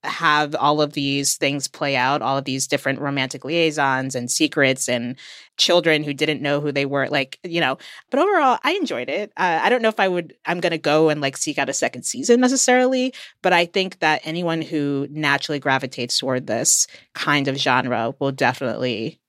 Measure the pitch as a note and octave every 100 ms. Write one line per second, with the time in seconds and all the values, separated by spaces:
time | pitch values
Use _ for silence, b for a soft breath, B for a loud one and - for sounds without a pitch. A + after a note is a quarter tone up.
0 | C#3+ - E3 D3+ D3 D3+ D3 D3+ D3 D3
1 | C#3 C#3 C#3 - C#3+ C#3+ - - C#3+ C3+
2 | B2+ C#3+ A#2+ C3+ C#3 C3 C3+ C#3 C#3 C3+
3 | C#3+ C#3 C3 C3+ C#3 E3+ E3 D3+ C#3 C3
4 | C3+ C3 A#2+ - D3+ - C3+ C3 - A#2+
5 | A#2+ C3 B B B - - F3 E3 D3+
6 | D3+ C#3+ D3+ D3 D3 D3 D3 C#3 C#3 C#3
7 | C3+ D3 C3+ - F3+ E3+ C#3 C3 B B
8 | _ B3+ F#4 F#4+ C#4 A#3+ - F#4+ E4 C3
9 | B2+ D#3 G#3 - F3+ D#3+ F#3+ A#3+ A3+ A3
10 | F#3+ F3+ E3 - - F3 E3+ E3 D#3+ D3+
11 | D#3+ D3+ C#3 C3+ - D3 C3+ - - B2+
12 | - A#2 C#3+ A#3+ B3+ C4+ - B3+ B3+ C4
13 | B3+ B B B F#3 F3 F3 G3 F#3 -
14 | D#3 D3+ - E3 F3 E3 D#3 D#3 C#3+ C#3
15 | C#3 D3+ D3+ C#3 - D3 C#3 C3+ C3 -
16 | A#2+ - C3 B2+ B2+ A2+ C3 - - B
17 | B - - D3 C#3 C3+ C#3+ B2+ C3 A#2
18 | A#2 - C#3 C3+ B2+ B2+ B2+ - B2+ G#2+
19 | A2+ -